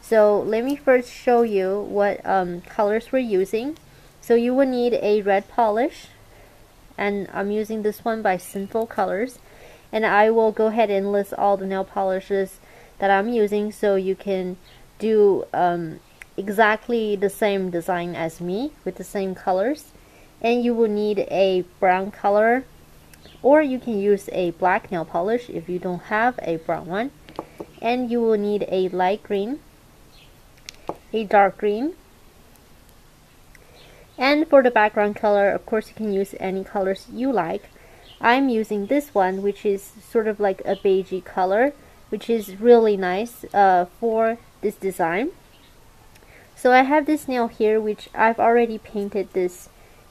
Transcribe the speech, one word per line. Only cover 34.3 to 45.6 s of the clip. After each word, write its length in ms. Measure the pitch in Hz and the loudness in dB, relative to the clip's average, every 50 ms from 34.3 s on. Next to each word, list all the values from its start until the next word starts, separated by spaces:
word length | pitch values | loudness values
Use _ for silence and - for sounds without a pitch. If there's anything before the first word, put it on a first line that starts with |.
| 294 302 311 311 | 2 2 2 6
for 120 | - 277 | 6 6
the 120 | 254 247 240 | 6 6 4
background 420 | 220 208 214 - 220 208 208 208 | 4 2 4 2 0 0 0 -2
color, 380 | - - 214 208 202 202 196 156 | -2 0 2 4 4 4 2 2
of 120 | - - | 0 -4
course, 220 | - - 220 220 - | -4 -4 -4 -4 -6
you 60 | - | -12
can 180 | - 214 214 196 | -8 -6 -4 -2
use 220 | 196 196 196 - - | -2 -2 -4 -6 -8
any 240 | - 190 190 190 190 | -6 -6 -6 -6 -8
colors 420 | - - 208 190 190 190 185 - - 214 | -6 -4 -4 -2 -2 -4 -4 -8 -16 -10
you 180 | 214 247 269 | -4 -4 -2
like. 400 | 262 202 165 165 185 208 - - - - - - - - - - - - | 0 0 -2 -2 -6 -8 -10 -14 -20 -20 -20 -20 -20 -20 -20 -20 -18 -2
I'm 280 | - 233 240 262 277 269 | 0 2 2 2 2 0
using 380 | 240 220 220 - 214 208 196 | 0 -2 -2 -4 -6 -6 -4
this 260 | 208 262 294 285 - - | -2 -2 -2 -2 -2 -2
one, 300 | 208 190 185 190 190 196 | 0 0 0 -2 -2 -4
which 240 | 202 196 - - | -4 -6 -4 -4
is 240 | 214 196 202 - - - 214 - - | -4 -4 -4 -6 -14 -20 -20 -20 -4
sort 200 | - 233 214 220 | -4 -2 -2 -2
of 120 | 214 - | -4 -2
like 220 | 208 202 190 - - | -2 -2 -2 -4 -4
a 120 | - 196 | -6 -6
beigey 460 | 190 - 202 190 190 190 - 185 185 - | -2 0 0 0 0 0 -4 -8 -10 -10
color, 520 | - - - 185 185 190 214 247 285 285 - - - - - - - | -8 -4 -2 -2 0 2 2 0 0 -2 -6 -20 -20 -20 -20 -14 -12
which 220 | - 214 - - | -12 -10 -4 -4
is 280 | 233 226 208 202 185 190 | -4 -4 -4 -8 -12 -2
really 380 | 214 240 240 233 226 220 208 | 6 6 8 8 8 4 2
nice, 480 | 190 190 180 180 190 226 233 - - - - - | 0 0 -2 -2 -4 -6 -8 -10 -16 -16 -4 2
uh, 320 | 202 202 190 185 180 180 180 - - | 4 6 6 6 4 2 0 -6 -4
for 380 | - 233 220 220 226 226 226 233 - - _ - - | -2 -2 0 2 0 0 -2 -4 -10 -20 _ -6 -6
this 140 | 214 202 | -6 -6
design. 560 | - - 196 180 - 180 165 165 185 247 339 381 - - - - - | -4 -8 -8 -4 -2 -2 -2 0 -2 -4 -4 -6 -10 -20 -20 -20 -20